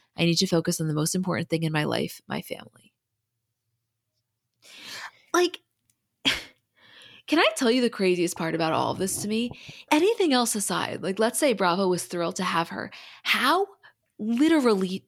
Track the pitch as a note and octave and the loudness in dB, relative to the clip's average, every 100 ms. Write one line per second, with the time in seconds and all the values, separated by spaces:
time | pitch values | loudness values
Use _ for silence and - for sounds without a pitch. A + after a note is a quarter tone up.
0 | _ - E3+ E3 F#3+ E3+ F3 E3+ D#3+ D3+ | _ -2 0 2 2 0 0 -2 -2 -2
1 | D#3+ F#3 F3+ - E3+ D#3+ D#3+ D#3 D3 - | -2 -2 -2 -4 -2 -2 -2 -2 -2 -2
2 | F3 - - - - - - - _ _ | -4 -8 -10 -10 -8 -12 -14 -20 _ _
3 | _ _ _ _ _ _ _ _ _ _ | _ _ _ _ _ _ _ _ _ _
4 | _ _ _ _ _ _ - - - - | _ _ _ _ _ _ -20 -20 -16 -14
5 | - _ _ E4+ F4 - _ _ _ _ | -16 _ _ 0 0 -2 _ _ _ _
6 | _ _ - - - _ _ _ _ - | _ _ -2 -2 -8 _ _ _ _ -20
7 | - - - D4+ D5 D#5+ B3 B3+ A#3+ - | -20 -12 0 2 4 2 2 4 2 2
8 | F#3+ F3+ E3+ - E3 E3 D#3+ C#3 A#2+ D3 | 2 2 0 -2 -4 0 0 0 0 -2
9 | F#3+ - G3+ A3 A#3+ - - - - D4+ | -4 -4 -4 -2 -4 -8 -18 -10 0 2
10 | G4 A4 F4 B3+ A#3 G#3 G3 E3+ - - | 4 2 2 2 0 -2 -2 -2 -4 -6
11 | F3 G3 A3 - D4 G#3 F3+ F#3 F#3 F3 | -4 0 0 2 0 2 2 2 0 0
12 | - F3 E3+ F#3+ F#3 F3 - G3 - - | -2 -4 -4 -4 -2 -2 -2 -6 -10 -14
13 | - - - G#3 B3+ F4 G4+ - - _ | -20 -10 -4 0 2 2 0 -6 -20 _
14 | _ - G#3+ A#3 D#4+ D#4 A#3+ G3 F#3 F#3+ | _ -8 -2 2 4 4 4 2 0 -4